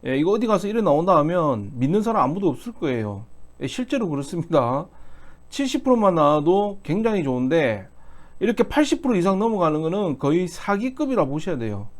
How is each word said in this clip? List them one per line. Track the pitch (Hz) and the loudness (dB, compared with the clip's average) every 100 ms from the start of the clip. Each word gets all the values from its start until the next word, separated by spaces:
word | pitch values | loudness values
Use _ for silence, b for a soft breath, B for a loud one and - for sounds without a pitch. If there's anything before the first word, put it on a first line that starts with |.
| 131 | -2
예, | 135 | 0
이거 | 160 | 2
어디 | 214 226 | 2 2
가서 | 208 202 | 0 0
이래 | 226 | 0
나온다 | 202 147 175 170 | 2 4 4 4
하면 | 147 180 156 117 101 | 4 2 2 0 -4
믿는 | 120 131 196 | -2 2 2
사람 | 220 220 | 2 2
아무도 | 131 175 196 | 2 2 -2
없을 | 127 240 | -2 -10
거예요. | - 156 123 107 101 113 - - - | -6 -4 -2 -4 -6 -12 -16 -16 -10
예, | 135 | -8
실제로 | - 254 208 202 | -6 -2 -2 -2
그렇습니다. | 143 143 175 165 160 120 131 175 b b b b b - | -4 -4 -6 0 2 2 -2 -6 b b b b b -14
칠십 | - 277 285 | -6 -2 -2
프로 | 262 | 2
만 | 240 202 170 | 4 4 4
나와도 | 147 151 151 190 208 202 | 4 4 4 2 0 -6
굉장히 | - 175 226 208 | -4 0 0 0
좋은데, | 143 127 131 165 135 104 98 b b b b b | 0 0 2 2 2 -2 -8 b b b b b
이렇게 | 208 226 | -2 2
팔십 | 233 - 294 330 | 0 2 2 0
프로 | 262 | 0
이상 | 208 175 190 | 2 2 2
넘어가는 | 226 214 165 151 | 0 2 0 0
거는 | 160 190 196 131 | -2 -2 -2 -2
거의 | 139 165 180 | 0 0 -2
사기급이라 | - - 202 254 254 294 247 143 | -6 -4 -2 -2 -4 -2 0 0
보셔야 | 143 190 147 | -2 -4 -4
돼요. | 113 101 101 | -4 -4 -8